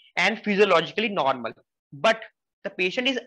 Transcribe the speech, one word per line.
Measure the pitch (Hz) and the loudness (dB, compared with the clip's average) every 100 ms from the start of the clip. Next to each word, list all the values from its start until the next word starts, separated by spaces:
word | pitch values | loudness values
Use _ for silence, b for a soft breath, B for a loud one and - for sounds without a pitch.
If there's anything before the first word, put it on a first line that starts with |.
| b 175 | b -2
and | 190 220 | -2 0
physiologically | 208 196 202 165 156 202 220 | 0 2 4 4 2 -4 -2
normal, | 180 135 127 113 - _ _ _ | 0 0 -2 -6 -12 _ _ _
but | 139 220 220 - _ _ _ | -2 0 0 -6 _ _ _
the | 196 | -10
patient | - 185 214 254 | -4 -4 -2 -2
is | 247 | -2